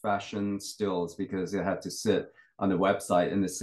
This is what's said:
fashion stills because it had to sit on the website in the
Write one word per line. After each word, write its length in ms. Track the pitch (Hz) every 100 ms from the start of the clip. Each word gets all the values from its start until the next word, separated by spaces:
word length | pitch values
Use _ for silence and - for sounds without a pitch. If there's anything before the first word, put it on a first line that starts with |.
fashion 580 | 107 101 - 104 101 101
stills 540 | - - 101 90 82 -
because 320 | 95 95 87
it 100 | 95 90
had 100 | 90
to 80 | 92
sit 320 | - 110 92 - _ _ -
on 100 | 98
the 140 | 90 95
website 420 | 101 - 90 85
in 60 | 98
the 140 | 95 -